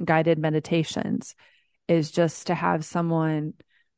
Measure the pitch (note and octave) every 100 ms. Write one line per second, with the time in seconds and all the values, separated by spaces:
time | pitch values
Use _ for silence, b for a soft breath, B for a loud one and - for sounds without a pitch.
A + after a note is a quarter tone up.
0 | E3+ D#3+ D#3+ D#3+ D#3 D#3 - E3+ D#3 -
1 | - - - - b b b b - E3+
2 | D3+ - E3 - - E3+ F3 E3+ D#3 F3
3 | E3+ E3 D#3 D#3 D#3 - _ _ _